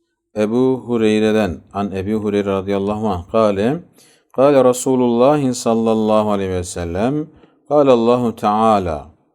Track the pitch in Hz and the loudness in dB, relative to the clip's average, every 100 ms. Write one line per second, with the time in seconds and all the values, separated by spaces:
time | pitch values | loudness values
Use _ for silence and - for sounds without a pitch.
0 | _ _ _ 107 107 120 131 127 113 117 | _ _ _ -6 -2 0 0 -2 -2 0
1 | 107 107 107 107 98 71 - 98 101 95 | 2 2 2 0 -2 -4 -10 -8 -6 -6
2 | 95 107 104 101 101 98 98 101 98 107 | -4 -4 -2 -2 0 -2 -2 -4 -4 -4
3 | 107 92 - 113 107 98 113 165 - _ | -4 -6 -4 0 0 0 -2 -4 -8 _
4 | _ _ _ - 139 139 127 247 - 131 | _ _ _ 0 4 4 4 2 0 0
5 | 123 117 127 147 131 120 120 113 113 110 | 2 2 2 2 0 -2 -2 0 0 0
6 | 107 107 107 101 95 92 90 92 85 87 | 0 0 0 -2 -2 -4 -6 -8 -6 -4
7 | 120 151 156 - _ _ - 147 139 120 | -4 -4 -8 -16 _ _ -2 2 4 4
8 | 117 123 117 - 107 107 113 101 90 73 | 4 2 0 -2 -2 2 2 2 0 -6
9 | 76 _ _ | -10 _ _